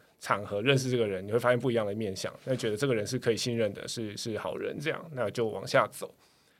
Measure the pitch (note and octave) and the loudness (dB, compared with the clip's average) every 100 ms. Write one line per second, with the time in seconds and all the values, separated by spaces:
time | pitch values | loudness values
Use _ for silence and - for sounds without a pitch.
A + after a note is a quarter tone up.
0 | _ _ - G#2 G#2 G2+ B2 C3+ B2+ B2 | _ _ 0 0 0 0 4 4 4 2
1 | G#2+ F#2+ G2 A#2 B2 B2 C3 A#2 G#2 G#2 | 2 0 0 2 4 4 2 2 0 -2
2 | G#2+ F#2+ G#2+ - - B2+ A2+ G#2+ C#3+ A2+ | -4 -4 -6 -6 -4 -2 0 0 0 0
3 | G#2 B2+ B2 G#2 B2+ A#2 G#2+ - - - | 0 0 0 2 0 2 0 -2 -8 -6
4 | A2 G#2+ A#2 G#2 - - - - D3+ - | -6 -6 -6 -4 -4 -4 -4 -4 -4 -6
5 | E3 C3+ G#2+ B2 A2 G2 A#2 C3+ G#2+ - | -6 -4 -2 0 -2 -2 2 4 4 0
6 | - - _ _ _ | -12 -12 _ _ _